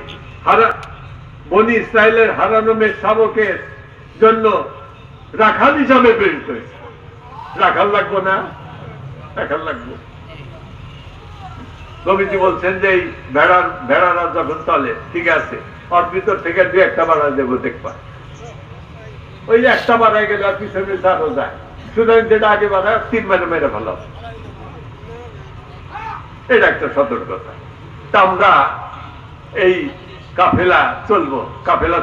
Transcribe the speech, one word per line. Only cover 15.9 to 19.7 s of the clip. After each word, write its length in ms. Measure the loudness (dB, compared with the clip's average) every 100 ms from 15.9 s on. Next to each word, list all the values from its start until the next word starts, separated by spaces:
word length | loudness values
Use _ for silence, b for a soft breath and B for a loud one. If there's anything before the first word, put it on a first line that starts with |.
ওর 140 | 0 2
ভিতর 240 | -2 -2 -2
থেকে 280 | 0 2
দুই 160 | 4 4
একটা 240 | 4 2
বাড়া 260 | 2 2 2
দেবো, 260 | 0 -2 -2
দেখবা। 360 | -4 -8 -14 -14 -18 -18 -18 -18 -16 -16 -18 -18 -18 -18 -18 -18 -18 -10 2
ওই 200 | 4
একটা 300 | 6